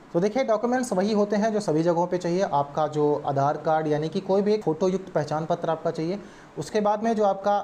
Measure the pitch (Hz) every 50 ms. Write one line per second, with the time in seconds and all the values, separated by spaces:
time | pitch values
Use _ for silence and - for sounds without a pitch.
0 | - - - 170 185 208 208 262 269 - 220 208 233 240 247 262 247 247 202 185
1 | 196 208 220 202 208 208 214 202 214 226 208 208 202 - 151 156 165 175 170 170
2 | 175 175 185 175 180 170 170 185 196 - - 143 143 143 - 165 156 147 147 151
3 | 147 147 147 135 - 143 139 139 139 143 151 151 147 160 156 156 156 151 147 147
4 | 156 160 156 196 - - 185 202 202 208 214 214 214 165 156 156 196 185 185 185
5 | 190 - - 160 147 147 151 156 165 156 175 170 - 165 160 160 - 170 160 165
6 | 160 170 190 202 - - - - - - - 151 151 - - 214 208 208 214 214
7 | 220 233 233 202 208 196 190 196 - 202 202 202